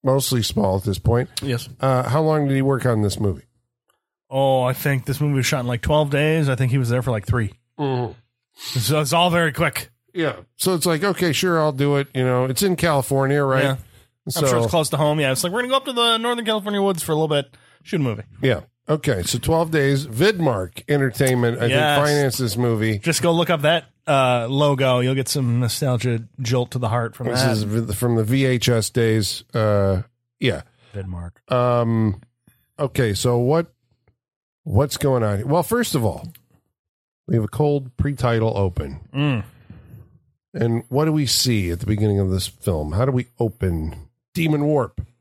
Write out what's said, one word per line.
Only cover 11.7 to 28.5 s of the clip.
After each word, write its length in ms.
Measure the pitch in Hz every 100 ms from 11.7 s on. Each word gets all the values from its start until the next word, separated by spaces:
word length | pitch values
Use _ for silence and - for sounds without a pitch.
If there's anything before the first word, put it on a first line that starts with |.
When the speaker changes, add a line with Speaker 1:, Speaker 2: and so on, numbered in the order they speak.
Speaker 1:
do 240 | 131 143 143
it. 120 | 143
You 100 | 131
know, 200 | 127 127 131
it's 160 | 127
in 140 | 196 175
California, 680 | 170 143 123 135 135 147
right? 200 | 139 131
Speaker 2:
Yeah. 120 | 135 131 - - _ _ -
Speaker 1:
So 120 | 151
Speaker 2:
I'm 60 | 143
sure 100 | 123
it's 80 | 117
close 200 | 170 151
to 60 | 147
home. 220 | 151 151
Yeah. 120 | 139
It's 100 | 131
like, 100 | 175
"We're 80 | 208
gonna 100 | 247
go 60 | 269
up 80 | 269
to 60 |
the 240 | 240 233 226
Northern 260 | 233 240
California 380 | 226 220 202 202
woods 200 | 196 175
for 100 | -
a 20 |
little 140 | 156 156
bit, 180 | 151 131 - _ _
shoot 140 | - 185
a 40 |
movie." 200 | 135 104 - -
Speaker 1:
Yeah. 180 | 131 95 - _ -
Okay. 360 | 156 147 101
So 160 | 87 123
twelve 320 | 147 165 165
days. 360 | 156 139 139 143
Vidmark 760 | 113 190 196 156 104 92 - -
Entertainment, 720 | 147 135 - 135 127 120 117
I 40 | 117
Speaker 2:
Yes. 300 | 139 151 147
Speaker 1:
think, 100 | 147
financed 300 | 147 139 117
this 180 | 123 104
movie. 400 | 123 113 110 104
Speaker 2:
Just 240 | 165 156
go 100 | 175
look 160 | 165 170
up 140 | 165
that 220 | 147 165 - _ -
uh, 400 | 139 127 123 117
logo. 520 | 139 147 135 135 127
You'll 140 | 127
get 140 | 135 123
some 320 | 147 123 117
nostalgia 640 | 123 - 139 123 127 117 113 -
jolt 320 | 117 127 123
to 60 | 127
the 100 | 120
heart 260 | 117 113
from 140 | - 123
Speaker 1:
This 140 | 123
Speaker 2:
that. 100 | 135
Speaker 1:
is 100 | 110
v-, 300 | 104 110 113
from 220 | - 120 117
the 80 |
V 200 | 107 135
H 220 | 131